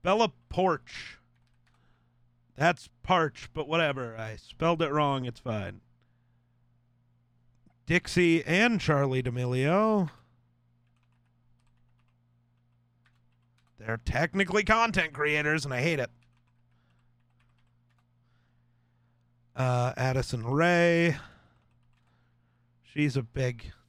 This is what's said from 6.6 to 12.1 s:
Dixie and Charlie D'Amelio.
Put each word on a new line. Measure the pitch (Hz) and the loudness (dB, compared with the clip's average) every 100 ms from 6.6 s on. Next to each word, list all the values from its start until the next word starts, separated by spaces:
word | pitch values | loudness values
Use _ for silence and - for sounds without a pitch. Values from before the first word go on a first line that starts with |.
| _ _ _ _ _ _ _ _ _ _ _ _ - | _ _ _ _ _ _ _ _ _ _ _ _ -2
Dixie | 170 - - 175 165 | -2 0 2 4 2
and | - 175 240 214 | 2 2 2 2
Charlie | - 147 139 131 | 0 0 2 -2
D'Amelio. | 127 120 123 127 139 185 220 214 165 - _ _ _ _ _ _ _ _ _ _ _ _ _ _ _ _ _ _ _ | -4 -4 -2 0 2 2 2 2 -2 -6 _ _ _ _ _ _ _ _ _ _ _ _ _ _ _ _ _ _ _